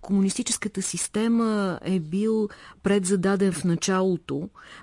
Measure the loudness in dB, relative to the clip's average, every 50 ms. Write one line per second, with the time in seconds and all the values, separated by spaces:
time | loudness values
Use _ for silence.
0 | -4 0 2 2 4 2 0 -2 -2 -2 -4 -4 -4 -6 -4 -4 -6 -4 -4 -6
1 | -6 -4 -2 0 2 2 2 2 2 2 2 0 0 -2 -4 -4 -2 -2 -2 -2
2 | -2 -2 -2 -2 0 0 2 0 0 -2 -6 -12 -20 -20 -20 -4 0 2 2 2
3 | 2 2 0 2 2 2 2 2 2 0 0 0 0 0 0 2 0 0 2 2
4 | 2 2 0 -2 -4 -6 -6 -6 -6 -8 -12 -18 -20 -20 -20 -14